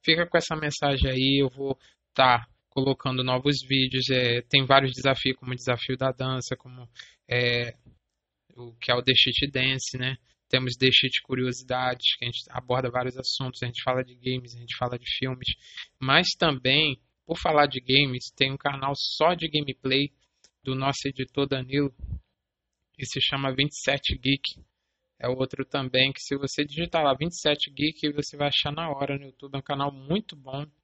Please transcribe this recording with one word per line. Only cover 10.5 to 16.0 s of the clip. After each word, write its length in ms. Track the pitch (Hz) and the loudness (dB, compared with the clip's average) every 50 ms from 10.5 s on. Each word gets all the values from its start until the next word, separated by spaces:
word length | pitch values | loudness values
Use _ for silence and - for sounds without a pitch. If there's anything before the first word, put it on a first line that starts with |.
| - 131 131 127 123 | 0 0 0 -2 -2
The 160 | - 131 131 | 4 4 6
Cheat 300 | 123 - - 131 - - | 6 4 2 2 -2 -4
Curiosidades, 920 | - _ 131 127 127 127 123 127 131 127 127 127 127 127 127 127 - - - | -4 _ -4 -2 -2 -2 -4 -6 -6 -4 -2 0 0 -2 -2 0 -2 -2 -2
que 80 | - 123 | -2 -4
a 20 | |
gente 160 | 120 120 - - - | -6 -6 -8 -12 -10
aborda 400 | 127 123 123 127 123 127 131 123 | -10 -10 -4 -2 -2 0 0 -2
vários 260 | 120 127 123 127 127 | -2 -2 -4 -4 -6
assuntos, 460 | 131 131 - - - 131 127 127 - | -6 -6 -6 -4 -4 -6 -6 -6 -6
a 40 | - | -8
gente 160 | 123 120 - - | -6 -6 -4 -2
fala 180 | 131 127 131 | 0 0 0
de 140 | 127 127 123 | -2 -6 -10
games, 400 | 123 123 127 127 127 123 120 117 | _ -4 -4 -4 -4 -6 -10 -18
a 20 | 120 | -18
gente 180 | 120 117 - | -14 -12 -6
fala 220 | - 127 123 123 120 | -4 -4 -4 -4 -6
de 80 | - - - | -6 -6 -4
filmes, 300 | - 131 131 127 127 131 - - _ - - - - - _ _ _ | -4 -2 -4 -4 -4 -6 -6 -8 _ -10 -20 -18 -18 -18 _ _ _